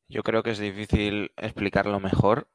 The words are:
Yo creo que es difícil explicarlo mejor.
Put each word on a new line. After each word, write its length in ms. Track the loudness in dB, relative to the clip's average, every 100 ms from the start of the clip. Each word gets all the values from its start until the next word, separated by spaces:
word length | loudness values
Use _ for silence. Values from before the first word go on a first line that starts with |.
| _
Yo 140 | -6
creo 220 | 0 0
que 60 | 0
es 80 | -4
difícil 760 | -4 -6 0 2 2 0 -4 -6
explicarlo 600 | -8 -2 0 0 0 0
mejor. 480 | 0 2 4 4 0